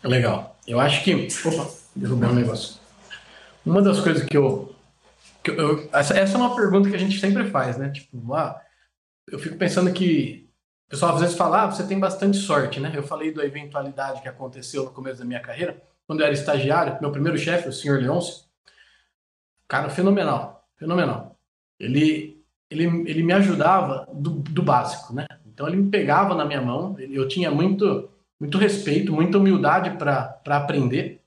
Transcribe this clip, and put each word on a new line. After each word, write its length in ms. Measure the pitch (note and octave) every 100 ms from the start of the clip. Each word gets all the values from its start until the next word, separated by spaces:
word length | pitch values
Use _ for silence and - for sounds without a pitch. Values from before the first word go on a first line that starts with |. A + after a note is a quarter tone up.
Legal. 540 | B2+ B2+ A#2 G2 - - -
Eu 140 | A#2
acho 240 | C#3+ C#3+
que, 240 | - D#3 - - E3
opa, 240 | D#3+ - - -
derrubei 340 | - B2+ B2 A#2+
um 60 |
negócio. 460 | B2 A#2 - - - - _ - - - - - _
Uma 160 | - F3+
das 200 | G3+ -
coisas 240 | - D#3
que 120 | - D3
eu, 380 | C3 G2+ - - _ _ _ _ - _
que 80 | -
eu, 60 | -
eu... 320 | D3+ D3 -
Essa, 220 | C#3+ C#3+
essa 200 | F#3+ G3
é 60 | A3
uma 140 | B3
pergunta 340 | A#3+ G3+ F#3+ G3+
que 60 |
a 40 | F#3
gente 200 | F#3+ G3
sempre 320 | F#3+ G3+ G#3+
faz, 260 | C#3 B2+ A#2+
né? 140 | C#3
Tipo, 420 | C#3 - B2 A#2
ah, 260 | D3 C3+ - - _ _ _ _ _ -
eu 100 | C#3
fico 180 | D#3+ D#3+
pensando 360 | F3+ - F#3
que 560 | F#3 F3+ D#3 A#2+ - _ _ _ _ _
o 40 |
pessoal 240 | C#3 F3
às 60 | D#3
vezes 160 | F3 E3+
fala, 280 | F3 F3+
"Ah, 60 | G#3
você 120 | -
tem 140 | - G3
bastante 380 | F#3+ F#3 G3+ G3
sorte", 420 | - D3 B2+ -
né? 140 | D3
Eu 80 | D3+
falei 300 | C#3+ D3+ D#3
da 120 | D3+
eventualidade 800 | C#3+ C#3+ D3 C#3+ C#3 C#3 C3+ C3
que 60 | C#3
aconteceu 560 | B2 C3 C3 A#2+ C#3+
no 60 | C3
começo 280 | C3 C3 B2+
da 60 |
minha 160 | B2 B2
carreira, 420 | B2 B2 E3+ D#3 _ _ _
quando 140 | D3+
eu 60 | D3+
era 80 |
estagiário, 640 | C#3 - C#3+ C3 D#3+ D#3 -
meu 100 | D3
primeiro 280 | C#3 D#3 D#3+
chefe, 300 | E3 F3 C3+
o 40 |
senhor 280 | - D3 C3+
Leôncio, 440 | B2 E3+ F3 - _ _ _ _ _ _ _ _ _ _ _ _ _
cara 240 | C3 D3
fenomenal, 760 | D#3 F#3+ G3+ D#3+ B2 - - _ _
fenomenal. 600 | D#3+ F3 D3+ G2 - _ _ _ _ _
Ele, 600 | G#2+ C3+ D#3 D#3 D#3 - _ _ _
ele, 140 | D3+ E3+ E3+ E3
ele 140 | D#3
me 100 | E3
ajudava 760 | F#3+ G3 D#3 D#3 F#3+ C#3+ C3+ -
do, 180 | D3+ C#3+
do 320 | D#3 C#3 D#3
básico, 500 | G3 B2+ A#2 - -
né? 140 | A#2+ D3+ - A2
Então 200 | - D3
ele 100 | F#3
me 140 | G3
pegava 440 | G3+ C#3+ D#3 G3
na 100 | E3+
minha 160 | D3 C#3+
mão, 360 | B2 B2+ F#3 G3
ele, 180 | C3+ C3+
eu 100 | C3+
tinha 240 | F3+ E3+
muito, 580 | D3 F#3 G3+ G3+ - - _ _ _
muito 200 | D3 F#3+
respeito, 540 | G#3 - - D3 F3
muita 260 | D#3 F3+ G3
humildade 520 | G3 F3 C#3+ F3 F3+ F3
pra, 260 | D3 C3+
pra 340 | A#2 - - C#3+
aprender 640 | C#3+ D3 B2 C3 - -